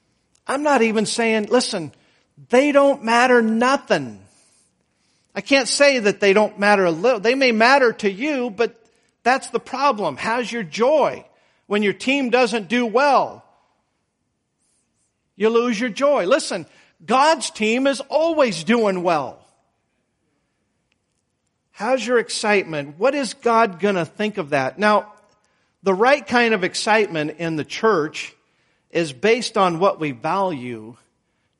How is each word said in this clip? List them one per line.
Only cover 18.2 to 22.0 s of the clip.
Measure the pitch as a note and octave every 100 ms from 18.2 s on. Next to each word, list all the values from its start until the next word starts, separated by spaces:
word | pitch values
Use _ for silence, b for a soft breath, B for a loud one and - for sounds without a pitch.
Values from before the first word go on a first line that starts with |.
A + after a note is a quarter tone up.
| E4 D#4+ C4 E3
doing | D#3+ A#3+ G#3+ F#3
well. | F3 D#3+ B2+ - _ _ _ _ _ _ _ _ _ _ _ _ _ _ _ _ _ _ _ _ _ _ _
How's | - G3+ C4